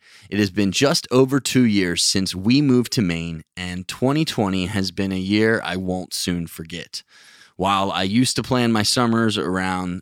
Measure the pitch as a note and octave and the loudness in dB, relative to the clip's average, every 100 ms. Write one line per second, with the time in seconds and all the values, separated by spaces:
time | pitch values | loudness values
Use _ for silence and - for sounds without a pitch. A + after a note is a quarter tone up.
0 | _ - - G2+ G2+ F#2 G2 - C#3 E3 | _ -20 -6 0 0 2 0 2 2 0
1 | - B2+ C3 C#3 - C3 A#2+ G2+ F2+ E2+ | 2 4 4 2 0 2 4 4 2 0
2 | - G2+ F#2+ F2+ G2 C3+ D3 B2 A#2 - | 0 0 -2 -2 2 4 4 2 2 0
3 | F#2 E2 E2 D#2+ - - F2+ F2+ F2+ - | 0 -2 -4 -10 -12 -12 -10 -8 -10 -2
4 | B2+ D3+ D#3+ - G2+ F#2+ F2+ G#2 F#2+ F2 | 0 0 0 -2 0 0 -2 -2 -4 -4
5 | G2 F#2+ F#2+ G#2 A2 A2+ - F#2 F#2 F#2 | -4 -4 0 2 2 2 -2 -4 -4 -6
6 | F2 - - F2 E2 - D#2+ E2+ - - | -6 -6 -4 -4 -6 -12 -14 -14 -14 -16
7 | - - - - - - F#2 G2 G2 E2+ | -18 -20 -20 -20 -18 -4 0 0 0 0
8 | F#2+ A2+ B2+ - A2+ B2+ A#2+ A2+ G#2 - | 0 2 2 0 -2 0 2 2 2 2
9 | A#2+ A2+ A2+ G#2 D2+ F#2 F#2 F#2 F2+ F2+ | 2 2 2 0 -2 -2 -2 -2 -4 -8